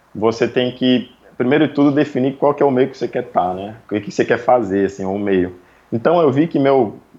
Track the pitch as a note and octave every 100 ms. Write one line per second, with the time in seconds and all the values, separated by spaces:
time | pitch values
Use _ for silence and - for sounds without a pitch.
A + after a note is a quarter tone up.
0 | _ G#2 A2+ A2+ A#2 B2+ B2 B2+ B2+ B2+
1 | - _ - - B2+ D3 D3 C#3+ C#3+ C#3
2 | D3 C3 C3 C3+ C#3+ C#3+ C#3+ B2+ C3+ -
3 | A#2+ B2+ - - F2+ F#2 G2+ A2 - G#2+
4 | G#2 - A#2+ A2+ - B2+ G2+ G2 G2 -
5 | F#2+ G2+ G2+ F#2+ F2+ - _ _ - A#2
6 | C3+ E3+ D#3 C3 E3 D3 C#3 C3+ G#2+ -
7 | _